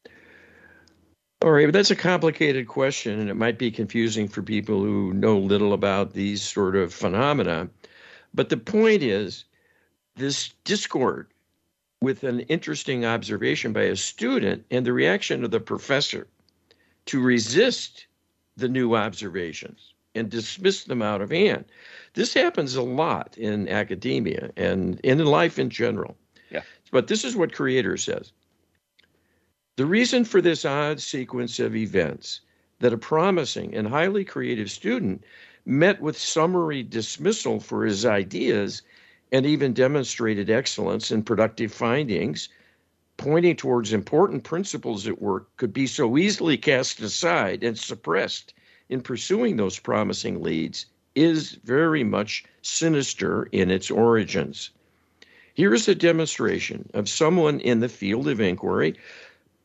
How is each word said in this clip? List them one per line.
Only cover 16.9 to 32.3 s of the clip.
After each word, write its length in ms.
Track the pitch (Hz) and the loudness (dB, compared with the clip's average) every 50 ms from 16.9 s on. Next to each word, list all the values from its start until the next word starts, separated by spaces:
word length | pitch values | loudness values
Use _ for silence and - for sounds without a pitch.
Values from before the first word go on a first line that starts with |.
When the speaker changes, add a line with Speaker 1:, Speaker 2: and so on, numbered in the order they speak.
| _ _ - | _ _ -10
Speaker 1:
to 140 | - - 131 | -4 -2 2
resist 840 | 123 127 123 117 104 107 127 185 247 254 - - - - - - - _ _ _ _ _ _ _ _ _ - | 4 4 4 2 2 2 2 4 4 4 2 -2 -8 -12 -16 -20 -20 _ _ _ _ _ _ _ _ _ -10
the 120 | - 127 120 | -6 -4 -2
new 260 | 127 131 123 113 117 | 0 0 2 2 2
observations 960 | 110 104 110 - - 107 92 82 95 87 82 - - - - - _ - - _ _ _ _ - | 2 0 -2 -4 -8 -10 -8 -6 -6 -6 -6 -8 -12 -14 -16 -18 _ -20 -20 _ _ _ _ -8
and 160 | 110 113 101 | -6 -6 -6
dismiss 540 | 113 117 110 - - 190 185 196 196 - - | -6 -8 -8 -8 -6 -2 0 0 0 -2 -4
them 160 | - 127 120 | -6 -4 -2
out 200 | 107 104 104 98 | -2 -2 -2 -2
of 80 | 104 101 | -4 -2
hand. 360 | 156 175 208 185 104 - - _ _ - - - - - - _ - | 0 2 2 2 0 -2 -6 _ _ -20 -20 -20 -20 -20 -20 _ -4
This 200 | - 233 240 - | -4 -2 0 2
happens 420 | - 269 349 349 180 151 127 123 | 2 2 2 2 -2 -2 -2 -2
a 60 | 131 | -2
lot 560 | 120 127 123 147 160 165 110 78 - - - | -2 -2 0 0 0 0 0 -2 -4 -8 -10
in 300 | - 113 104 104 104 95 | -6 -4 -2 -2 -2 -2
academia 840 | - 92 107 101 - 101 90 117 127 135 135 107 80 69 - - - - | -2 -2 -2 -2 -4 -6 -6 -4 -2 -2 0 0 -2 -2 -4 -6 -8 -6
and 440 | - 92 95 92 95 90 90 90 - | -2 -2 0 0 0 -2 -2 -2 0
in 220 | - 131 135 156 160 | 2 2 4 4 4
life 340 | 143 151 160 170 165 - 156 | 4 4 4 2 2 0 -2
in 100 | 135 120 | -4 -4
general. 460 | - - 120 - 107 95 76 - - _ _ _ _ _ _ - | -2 -2 -2 -2 -2 -4 -6 -8 -10 _ _ _ _ _ _ -10
Speaker 2:
Yeah. 120 | - - - - - _ _ - | -10 -10 -10 -12 -20 _ _ 0
Speaker 1:
But 160 | - 127 104 | 0 2 2
this 180 | - 214 214 - | 2 0 -2 -2
is 100 | 254 247 | -2 0
what 180 | 196 165 - - | 0 0 -2 -2
Creator 440 | - 143 127 127 127 107 92 90 | -2 -2 0 2 2 2 0 -2
says. 340 | - - - - - - - _ _ _ _ _ _ _ _ _ _ _ _ _ _ _ _ _ _ _ _ _ _ _ _ _ _ _ _ - | -4 -4 -4 -6 -6 -8 -14 _ _ _ _ _ _ _ _ _ _ _ _ _ _ _ _ _ _ _ _ _ _ _ _ _ _ _ _ -4
"The 80 | - 135 | -2 0
reason 380 | 156 190 220 247 240 262 247 226 | 2 4 4 4 4 4 2 2
for 160 | - - 185 | 4 4 4
this 240 | 175 170 160 - - | 4 4 2 2 0
odd 380 | 147 139 147 147 151 151 131 | -2 0 0 0 -2 -2 -4
sequence 580 | - - - 135 123 - - 123 120 120 113 - | -6 -8 -6 -6 -6 -6 -6 -6 -6 -4 -4 -2
of 160 | 117 110 113 | -2 -2 -2
events 640 | 110 110 98 98 92 82 71 67 - - - | -2 -2 0 0 0 0 0 -4 -8 -12 -14